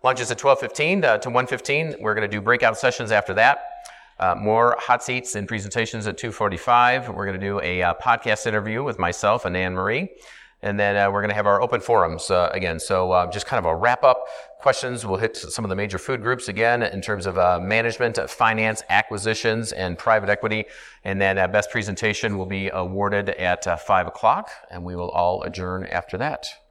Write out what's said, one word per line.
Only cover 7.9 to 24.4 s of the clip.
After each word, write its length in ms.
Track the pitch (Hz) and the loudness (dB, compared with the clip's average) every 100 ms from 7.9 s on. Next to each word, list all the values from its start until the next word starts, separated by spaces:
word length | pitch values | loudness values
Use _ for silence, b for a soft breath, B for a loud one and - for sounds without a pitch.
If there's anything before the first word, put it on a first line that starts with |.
podcast 540 | 85 127 120 120 107 120 | 0 0 0 2 -2 0
interview 360 | 107 104 113 | -2 -2 -4
with 160 | 143 92 | -4 -2
myself 460 | 87 90 104 113 95 | -2 0 2 2 0
and 100 | 90 | -2
Anne 200 | 92 92 | -2 -2
Marie. 340 | 95 123 190 B B B B B | -2 -2 -4 B B B B B
And 160 | 104 101 | -4 0
then, 180 | 104 101 | 2 4
uh, 140 | 98 | 2
we're 100 | 101 | 2
gonna 140 | 104 104 | 0 0
have 100 | 104 | 4
our 160 | 101 | 4
open 180 | 120 120 | 4 0
forums, 500 | - 113 85 80 - | 2 4 4 0 0
uh, 180 | 92 87 | 2 2
again. 280 | 95 92 85 | 0 -4 -4
So, 320 | - 95 92 | 0 0 4
uh, 200 | 92 87 | 2 2
just 140 | 101 - | -4 -4
kind 180 | 123 | -2
of 20 | 85 | 0
a 40 | 82 | 2
wrap 280 | 113 123 | 2 4
up 220 | 139 123 - B B - | 4 4 -2 B B 0
questions. 460 | 139 131 127 123 107 | 0 2 -2 -6 -4
We'll 140 | 95 | -2
hit 180 | 110 - | -2 -4
some 260 | - - | -10 -6
of 60 | 107 | -4
the 60 | 95 | -4
major 240 | 104 95 | -4 -6
food 240 | - 127 | -6 -4
groups 240 | 110 127 - | -2 -4 -4
again 340 | 101 113 120 | 0 2 2
in 180 | 113 98 | 0 -4
terms 280 | 87 104 92 | -4 -4 -2
of, 100 | 90 | 2
uh, 220 | 90 90 | 4 2
management, 580 | 92 110 117 113 120 113 | 0 0 0 0 -2 -2
uh, 80 | 67 | -6
finance, 560 | - 117 110 110 107 - | 2 2 4 0 -2 0
acquisitions, 840 | 98 - 107 107 110 117 110 110 | 0 0 -4 -2 0 0 0 -4
and 280 | - 92 87 | -4 -4 -2
private 300 | - 110 98 | 4 4 4
equity. 340 | 104 110 110 107 B B B | 0 0 -4 -6 B B B
And 180 | 98 98 | -6 0
then, 160 | 98 95 | 2 4
uh, 100 | 92 | 2
best 220 | 104 101 | 2 0
presentation 680 | 120 107 95 110 101 113 101 | -4 -4 -2 -2 -2 -2 -4
will 80 | 92 | -4
be 220 | 98 98 | -4 -4
awarded 600 | - 90 95 101 101 98 | -4 -4 -2 0 0 -2
at, 380 | - 90 90 95 | -2 0 0 -2
uh, 80 | 85 | -4
five 320 | - 95 85 | 2 2 2
o'clock, 420 | - 113 160 | 0 2 2